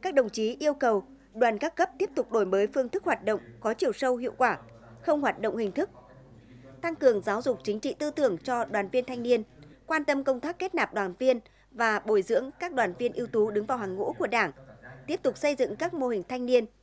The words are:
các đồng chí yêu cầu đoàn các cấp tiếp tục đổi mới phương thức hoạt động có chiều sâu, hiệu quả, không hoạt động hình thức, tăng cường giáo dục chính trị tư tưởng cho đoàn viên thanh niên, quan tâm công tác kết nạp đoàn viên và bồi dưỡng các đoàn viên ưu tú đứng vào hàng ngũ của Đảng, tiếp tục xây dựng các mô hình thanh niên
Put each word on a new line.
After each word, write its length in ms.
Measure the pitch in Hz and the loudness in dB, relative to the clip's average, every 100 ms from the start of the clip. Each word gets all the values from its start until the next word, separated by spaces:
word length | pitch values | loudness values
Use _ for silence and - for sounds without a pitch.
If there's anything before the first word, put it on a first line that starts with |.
các 120 | 370 | 2
đồng 160 | 277 226 | 2 2
chí 280 | 226 220 247 | 0 -4 0
yêu 140 | 302 | -2
cầu 300 | 285 247 208 - - - | 2 2 2 -2 -20 -18
đoàn 240 | 220 240 214 | 0 2 2
các 180 | 311 - | -4 0
cấp 140 | 370 - | -2 0
tiếp 120 | 392 - | -4 -2
tục 160 | - | 0
đổi 140 | 233 190 | 0 2
mới 220 | 190 208 | 2 2
phương 220 | 277 247 | 0 -2
thức 140 | 392 | -2
hoạt 200 | 349 175 | -2 -2
động 160 | 202 214 - - | 0 -2 -4 -6
có 140 | 214 | -4
chiều 200 | 233 302 | 0 -2
sâu, 240 | 202 262 247 | 0 0 0
hiệu 160 | 247 - | -4 0
quả, 200 | 247 160 - - - - | 0 0 -8 -20 -20 -8
không 200 | - 302 | 0 2
hoạt 180 | 269 - | 2 0
động 180 | 214 226 | -2 -2
hình 140 | 214 | -2
thức, 180 | 180 392 - - - - - - - - - | -2 -4 -6 -20 -20 -20 -20 -20 -20 -20 -6
tăng 140 | 339 320 | -6 4
cường 260 | 277 208 | 4 4
giáo 200 | 202 208 | 0 -2
dục 180 | 254 226 | 0 -2
chính 160 | - 214 | -2 -4
trị 160 | - - | -4 -4
tư 120 | 302 | -6
tưởng 260 | 294 269 170 | 0 0 0
cho 280 | - 240 226 | -2 -4 -2
đoàn 240 | 208 196 | -2 0
viên 160 | 254 254 | -2 -2
thanh 180 | 247 | -6
niên, 200 | 240 233 214 - - - - | 2 2 0 -16 -20 -20 -4
quan 200 | 320 294 | -2 0
tâm 180 | 277 | 0
công 160 | 277 254 | 0 -2
tác 200 | 294 349 | -2 -6
kết 160 | 370 339 | -4 -2
nạp 180 | 247 | -2
đoàn 200 | 214 190 175 | -2 -4 0
viên 200 | 262 247 - _ _ | 2 2 -2 _ _
và 280 | 220 226 214 | -2 0 0
bồi 220 | 208 214 | 2 2
dưỡng 280 | 185 226 262 - | 4 0 0 -8
các 140 | 349 | -6
đoàn 200 | 269 208 175 | 0 -2 0
viên 160 | 240 | -4
ưu 140 | - 233 | -4 -2
tú 240 | 226 214 | 0 2
đứng 140 | 208 214 | 0 -2
vào 120 | 240 | -4
hàng 180 | 202 185 | -4 -4
ngũ 180 | - | -4
của 140 | - 320 | -2 0
Đảng, 240 | 233 185 - - - - - - | 0 0 -4 -20 -20 -20 -18 -8
tiếp 160 | 330 | -2
tục 140 | 269 - | -2 0
xây 180 | 294 285 | -2 0
dựng 200 | 233 208 | -2 -2
các 180 | 339 | -4
mô 140 | 349 254 | -2 -2
hình 160 | 220 175 | -2 -4
thanh 180 | 254 247 | -6 2
niên 200 | 247 220 _ | 2 2 _